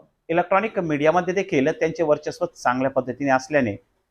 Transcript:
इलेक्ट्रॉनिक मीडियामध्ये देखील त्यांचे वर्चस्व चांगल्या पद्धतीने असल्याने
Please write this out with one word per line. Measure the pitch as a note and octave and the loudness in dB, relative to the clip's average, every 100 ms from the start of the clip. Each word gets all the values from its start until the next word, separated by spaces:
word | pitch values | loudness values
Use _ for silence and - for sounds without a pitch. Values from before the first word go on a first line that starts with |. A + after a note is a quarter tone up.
| - _ - | -10 _ -2
इलेक्ट्रॉनिक | E3 F3 G3 A3 A3 | -2 2 0 0 -2
मीडियामध्ये | E3+ D3 D3 F3 F3 | -2 2 2 2 0
देखील | F#3 F#3+ D3+ C3+ | -2 0 2 2
त्यांचे | D#3+ E3 E3 | 0 -2 0
वर्चस्व | D#3 D3 D#3 - E3+ | 0 0 -2 -6 -6
चांगल्या | - B2+ B2+ C3+ | -2 0 0 0
पद्धतीने | C3+ C3 A#2+ C#3 | -2 -4 -2 0
असल्याने | C3 C3 D3 A#2+ G#2 _ _ _ | 0 2 0 0 -4 _ _ _